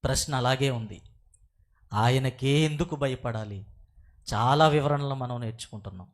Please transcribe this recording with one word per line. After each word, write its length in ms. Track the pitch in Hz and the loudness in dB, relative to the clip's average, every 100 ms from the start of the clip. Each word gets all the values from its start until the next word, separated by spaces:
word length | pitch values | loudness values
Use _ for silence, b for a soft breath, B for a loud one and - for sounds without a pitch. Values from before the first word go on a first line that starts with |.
ప్రశ్న 320 | - 135 - 135 | 0 -2 -2 0
అలాగే 340 | 123 131 139 | 0 2 0
ఉంది, 320 | 120 107 98 - - _ _ _ _ _ _ _ | 0 -8 -12 -20 -20 _ _ _ _ _ _ _
ఆయనకే 600 | 104 117 131 131 123 131 143 | 0 2 2 0 -2 2 4
ఎందుకు 360 | 156 151 175 147 | 2 0 -4 -2
భయపడాలి? 720 | 139 127 123 113 107 101 101 - - - - _ - | -4 -4 -6 -6 -8 -12 -14 -20 -20 -20 -20 _ -6
చాలా 340 | 107 120 147 156 | 0 2 6 6
వివరణలు 480 | 151 143 143 139 135 | 6 2 0 -2 -4
మనం 260 | 123 120 | -6 -6
నేర్చుకుంటున్నాం. 680 | 117 113 - 107 104 92 92 | -6 -8 -14 -14 -14 -16 -18